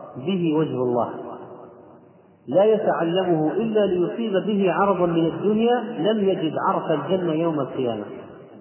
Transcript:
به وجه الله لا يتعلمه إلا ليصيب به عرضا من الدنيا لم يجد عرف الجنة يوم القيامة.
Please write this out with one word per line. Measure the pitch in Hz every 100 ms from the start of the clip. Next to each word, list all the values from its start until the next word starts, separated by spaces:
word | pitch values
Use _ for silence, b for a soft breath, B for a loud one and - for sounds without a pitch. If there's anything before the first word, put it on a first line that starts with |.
| - 127
به | 143 190 165 151
وجه | 147 127
الله | 123 120 107 - 120 - - - - - - - - - - - -
لا | 160
يتعلمه | 214 208 190 147 170 185 185 160 156
إلا | 165 226 214 196
ليصيب | 180 175 233 226
به | 190 175 202 185
عرضا | 165 202 180 175
من | 165 160
الدنيا | 135 185 214 233 240
لم | 214 143 190 220 190
يجد | 175 156 135 151
عرف | 180 -
الجنة | 151 139 185 170
يوم | 156 170 151
القيامة. | 131 - 123 107 98 - - - - -